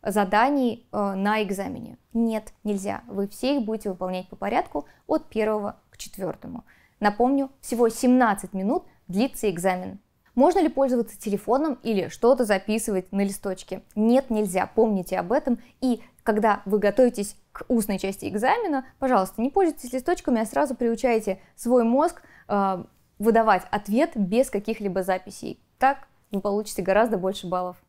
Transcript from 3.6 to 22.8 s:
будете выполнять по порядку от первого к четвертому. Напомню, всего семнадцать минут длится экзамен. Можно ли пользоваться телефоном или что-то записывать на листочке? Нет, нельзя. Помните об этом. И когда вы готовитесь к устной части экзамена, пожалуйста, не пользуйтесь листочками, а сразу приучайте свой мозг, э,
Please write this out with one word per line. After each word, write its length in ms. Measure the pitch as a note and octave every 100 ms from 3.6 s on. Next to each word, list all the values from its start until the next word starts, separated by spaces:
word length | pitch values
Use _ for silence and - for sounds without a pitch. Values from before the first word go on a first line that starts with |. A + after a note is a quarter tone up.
| G#3+
будете 240 | A3 G#3
выполнять 400 | F#3 F#3 F#3 F#3
по 60 | -
порядку 500 | G3 C4 - D4 - _ -
от 200 | D#4 -
первого 500 | A3 G#3+ G#3+ G3+ - _
к 80 | _
четвертому. 680 | - - F#3 - - - - _ _ _
Напомню, 500 | G#3 G#3 B3 C#4 C4+ _
всего 280 | - A#3 A#3
семнадцать 640 | A3+ B3+ B3+ A#3+ G3 -
минут 320 | F#3+ F#3+ F4 - _ -
длится 420 | F#3 C4+ - G#3+
экзамен. 500 | F3 F#3 F3+ F#3 G3 _ _ _
Можно 260 | - D4 F#4+
ли 100 | D#4
пользоваться 500 | - C4+ B3 A3+ -
телефоном 600 | - G3 G#3 B3+ D#4+ B3
или 240 | A3+ G#3 F3
что-то 380 | - A#3 C4 A#3
записывать 680 | G3 G3 G#3+ A3 F#3+ F#3
на 100 | G3
листочке? 600 | G3 G3 G3+ F#3 - F#3 _ -
Нет, 340 | A3 B3+ C4
нельзя. 400 | A3 G#3 F3+ F#3+
Помните 440 | - A3 G3 F3+ F#3
об 140 | F3
этом. 280 | C4 C#4+ A#3+ - _
И 200 | B3+ A#3 - _
когда 380 | - G#3+ A3 G#3 -
вы 120 | G3+
готовитесь 580 | G3+ G3+ B3+ A#3+ G3+ - _
к 140 | - -
устной 300 | A#3+ G#3 G3
части 300 | F#3+ G3 G3+
экзамена, 580 | G3+ B3 A4+ G#4 C#4+ B3+ _
пожалуйста, 420 | C4+ A#3+ F#3+ -
не 80 | A#3
пользуйтесь 420 | G4 F4+ - B3
листочками, 480 | C4 B3+ F4 - A#3
а 60 | G#3+
сразу 300 | C4+ C#4+ B3+
приучайте 640 | A#3+ A3+ C4 A3+ G#3+ F#3+ - -
свой 280 | A#3 B3
мозг, 380 | A3+ B3+ E4 - - - -
э, 360 | G3+ G3 F#3